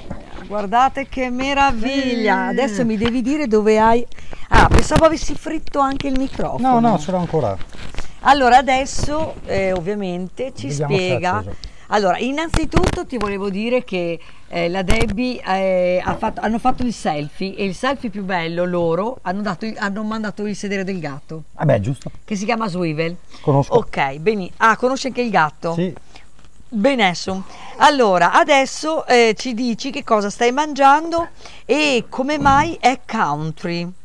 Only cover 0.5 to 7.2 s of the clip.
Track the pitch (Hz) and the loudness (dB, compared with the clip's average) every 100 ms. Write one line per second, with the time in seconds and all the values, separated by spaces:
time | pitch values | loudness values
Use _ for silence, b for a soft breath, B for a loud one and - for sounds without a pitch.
0.5 | 208 202 233 262 262 269 262 254 247 269 | -6 0 4 4 2 -6 -4 -4 -2 0
1.5 | 277 277 233 247 277 262 233 214 190 185 | 2 2 2 0 0 0 2 2 2 0
2.5 | 190 262 208 226 214 233 247 233 302 277 | 0 0 0 0 2 0 0 0 0 0
3.5 | 214 214 214 220 233 - B B B B | 0 2 4 6 4 2 B B B B
4.5 | 226 185 - - 302 320 311 - 285 320 | 6 8 6 6 6 4 4 0 -2 -2
5.5 | 320 - 294 269 269 277 262 269 - 151 | -4 -2 0 0 0 0 0 -2 -2 -4
6.5 | 131 262 240 233 - - 185 | 0 2 4 4 2 0 -2